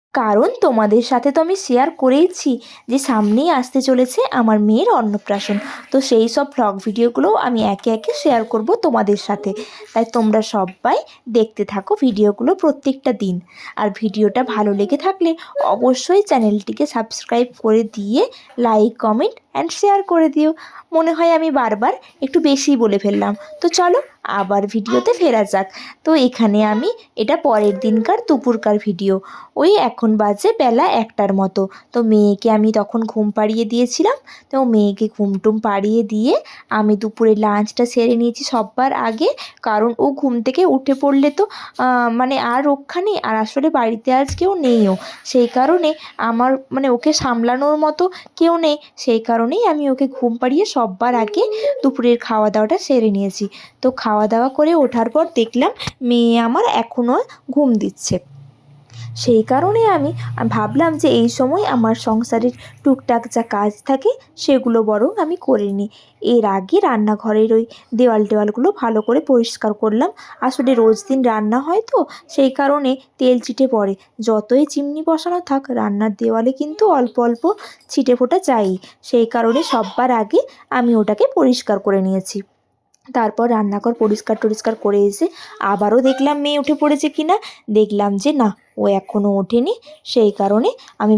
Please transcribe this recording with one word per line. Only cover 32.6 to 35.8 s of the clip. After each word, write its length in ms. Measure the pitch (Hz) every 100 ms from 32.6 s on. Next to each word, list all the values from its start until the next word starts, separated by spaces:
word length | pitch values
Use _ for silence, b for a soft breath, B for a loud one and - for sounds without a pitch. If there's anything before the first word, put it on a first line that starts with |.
| 214 220
তখন 220 | 202 226 220
ঘুম 160 | 220 208 202
পাড়িয়ে 280 | 214 220 233
দিয়েছিলাম, 520 | 233 247 - 370 571 B B _
তো 80 | 269 262
মেয়েকে 400 | 220 208 196 214 -
ঘুম 160 | 202 196
টুম 120 | 220 220
পাড়িয়ে 420 | 220 202